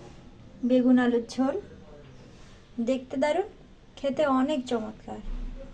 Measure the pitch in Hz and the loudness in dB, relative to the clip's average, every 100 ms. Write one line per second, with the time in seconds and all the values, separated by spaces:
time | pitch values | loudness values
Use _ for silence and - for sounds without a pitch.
0 | - - - - - - 240 254 247 254 | -20 -20 -20 -20 -20 -6 2 4 6 6
1 | 240 233 226 - 262 392 - - - - | 6 2 -2 -2 0 -2 -8 -18 -20 -20
2 | 135 - - - - - - - 226 262 | -20 -20 -20 -20 -20 -20 -12 -4 -2 -2
3 | - 269 294 339 415 - - - - - | -4 0 2 2 -2 -10 -20 -20 -20 -6
4 | 277 262 294 262 269 262 - 233 214 - | -2 2 2 4 2 0 -2 -4 -4 -10
5 | - 214 - 240 - - - | -14 -10 -8 -6 -8 -10 -14